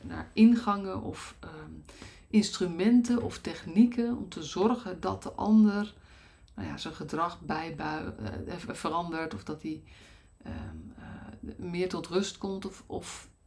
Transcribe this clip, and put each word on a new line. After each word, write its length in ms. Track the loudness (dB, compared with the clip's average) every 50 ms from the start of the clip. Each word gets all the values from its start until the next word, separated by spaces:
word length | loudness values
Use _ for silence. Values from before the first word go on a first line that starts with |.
naar 300 | -14 -10 -10 -10 -10 -4 6
ingangen 680 | 8 10 10 10 8 4 2 0 0 -2 -6 -6 -6 -6
of, 320 | -8 -8 -8 -12 -14 -16 -14
ehm, 300 | -14 -14 -14 -14 -14 -14 -16 -16 -18 -20 -20 -18 -18 -18 -18 -20 -6 2
instrumenten 920 | 4 4 4 4 2 -2 -2 -2 0 2 4 6 6 6 6 6 2 0 0
of 160 | -2 -6 -8
technieken 800 | -8 -8 -8 -8 -8 2 6 6 6 6 6 2 0 0 -2
om 120 | -4 -6 -8
te 140 | -10 -10 -10
zorgen 580 | -6 0 2 2 2 2 0 -4 -8 -8 -6
dat 220 | -4 -4 -4 -4 -6
de 100 | -8 -6
ander, 600 | -2 2 6 8 8 8 8 6 2 -2 -4 -8 -14 -20 -20 -20 -20 -20 -20 -20 _ -20 -18 -12
nou 140 | -10 -10 -8
ja, 80 | -8
zijn 180 | -8 -8 -10 -10
gedrag 460 | -10 -8 -6 -2 -2 -2 -2 -2 -6
bijbui-, 720 | -6 -6 -4 -4 -4 -6 -8 -6 -6 -4 -4 -6 -6 -8 -8 -8
eh, 360 | -8 -8 -8 -8 -8 -8 -8
eh, 200 | -8 -8 -10 -8
verandert 600 | -6 -4 -2 -2 -2 -2 -2 -4 -4 -4 -4 -6
of 100 | -8 -8
dat 180 | -10 -10 -8 -6
hij, 200 | -8 -8 -8 -10 -16 -20 -20 -20 -20 -20 -20 -20 -20 -20 -18 -14
ehm, 120 | -12 -10 -10 -10 -10 -12 -12 -14 -16 -16
eh, 560 | -16 -16 -16 -14 -14 -14 -16 -16 -14 -12 -12 -10
meer 320 | -8 -8 -4 -2 -2 0 0
tot 180 | -2 -4 -4
rust 320 | 0 0 0 0 0 -2 -6
komt 280 | -6 -6 -4 -6 -6
of, 180 | -10 -12 -14 -12
of, 420 | -10 -8 -8 -8 -10 -12 -14 -16 -18 -20 _ _